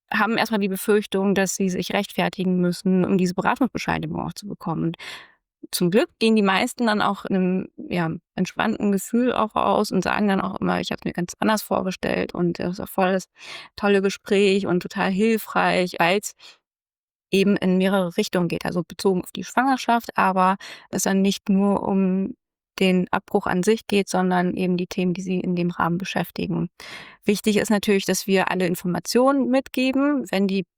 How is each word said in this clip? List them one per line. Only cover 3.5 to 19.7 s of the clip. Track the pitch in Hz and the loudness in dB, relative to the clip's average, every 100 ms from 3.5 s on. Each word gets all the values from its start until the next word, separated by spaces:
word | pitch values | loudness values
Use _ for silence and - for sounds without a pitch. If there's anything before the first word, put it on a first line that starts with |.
| 240 254 - - 165 160 170 | 0 0 -2 -4 -4 -4 -6
auch | 165 | -6
zu | - 202 | -8 -12
bekommen. | - - 160 165 | -10 -6 -4 -4
Und | 165 - - - _ _ _ - | -6 -14 -18 -20 _ _ _ -10
zum | - 175 | -2 2
Glück | 208 349 - | 4 2 0
gehen | 226 220 | 4 4
die | |
meisten | 196 190 247 - 233 | 4 2 -2 -2 0
dann | 208 | 0
auch | 202 196 - | 0 -2 -2
in | |
'nem, | 190 180 185 - - | 0 2 0 -4 -12
ja, | - 175 160 170 _ - | -6 -2 -2 -4 _ -4
entspannten | 185 - 214 - 208 | -4 -2 -2 0 0
Gefühl | 196 - 233 247 | 0 0 0 2
auch | - 220 - | 0 -2 0
raus | - 202 214 | 2 2 2
und | 185 | 0
sagen | - 64 208 | 0 0 0
dann | 196 | 0
auch | 190 - | -2 -4
immer: | 180 180 | -2 -2
"Ich | 180 | -4
hab's | 165 | -6
mir | - | -6
ganz | - 175 - | -6 -8 -4
anders | 214 214 | -2 -2
vorgestellt | - 190 190 - - - - | -2 -2 -2 -4 -4 -2 -4
und | - 175 170 | -2 -2 -2
das | 175 185 | -6 -6
war | - | -8
voll | - 185 | -2 0
das | 190 - _ - - - - | -2 -6 _ -18 -18 -16 -4
tolle | 202 196 | 2 2
Gespräch | 196 - - 202 202 196 202 | 2 -4 0 4 4 2 2
und | 180 | -2
total | 185 196 180 | -2 -4 -2
hilfreich", | 190 226 220 - 185 202 180 180 - | 2 2 2 0 0 2 2 0 0
weil's | 170 202 - - - - _ _ _ _ _ _ - | 2 2 -2 -14 -20 -20 _ _ _ _ _ _ -2
eben | 196 190 202 | 2 4 2
in | 185 185 | 2 2
mehrere | 190 196 175 190 | 2 2 0 -2
Richtungen | 214 185 170 | -2 0 -2
geht, | 160 | -2
also | - 180 | -4 -4
bezogen | - 175 202 180 | -6 -2 0 0
auf | - | -4
die | - | -12
Schwangerschaft, | 185 - 269 | -4 0 0